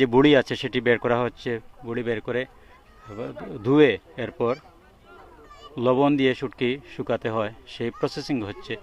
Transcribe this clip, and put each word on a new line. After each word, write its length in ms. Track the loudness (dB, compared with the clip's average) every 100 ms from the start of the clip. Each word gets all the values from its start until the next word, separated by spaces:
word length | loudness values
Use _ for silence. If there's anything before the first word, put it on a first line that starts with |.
যে 40 | 4 6
বড়ি 160 | 8 6
আছে 120 | 4 -4
সেটি 180 | -4 -2 0
বের 100 | 0 2
করা 120 | 0
হচ্ছে, 280 | -2 -6 -8 -8 -10 -18 -10
বড়ি 140 | -6 -4
বের 100 | -6 -4
করে 140 | -6 -8 -16 -20 -20 _ -20 -18 -12 -12 -12 -14 -6 2
ধুয়ে 260 | 6 6 4 -8 -10
এরপর 300 | -10 -4 -4 -4 -10 -20 -20 _ -20 -20 -20 -20 -20 -20 -16 -2 2
লবণ 260 | 4 4 4
দিয়ে 140 | 2 0
শুটকি 300 | -6 -4 -4 -4 -10 -10
শুকাতে 340 | -4 -4 -2 -4
হয়, 160 | -4 -8 -20
সেই 160 | -8 -8 -4
প্রসেসিং 360 | -6 -6 -6 -4 -4
হচ্ছে। 240 | -10 -10 -12